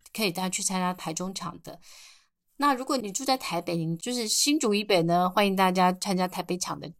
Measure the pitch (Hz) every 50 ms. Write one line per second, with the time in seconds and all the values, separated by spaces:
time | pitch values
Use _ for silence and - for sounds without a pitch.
0 | - - - - 220 196 170 180 185 185 180 - 196 - 190 185 180 180 180 180
1 | - 165 156 - 180 190 185 - 185 170 170 165 - - - - - - - -
2 | - - - _ _ _ _ _ _ _ _ - 277 285 269 240 262 - - 262
3 | 220 202 185 - 170 269 262 - - - 170 170 175 - 170 170 160 160 165 160
4 | - 240 247 240 226 214 - - - 294 294 311 262 220 202 208 214 208 208 175
5 | 165 165 170 175 180 185 185 214 208 202 196 190 190 185 180 190 180 180 185 185
6 | - 202 190 180 185 180 185 185 175 - 180 180 - - 160 143 - - 175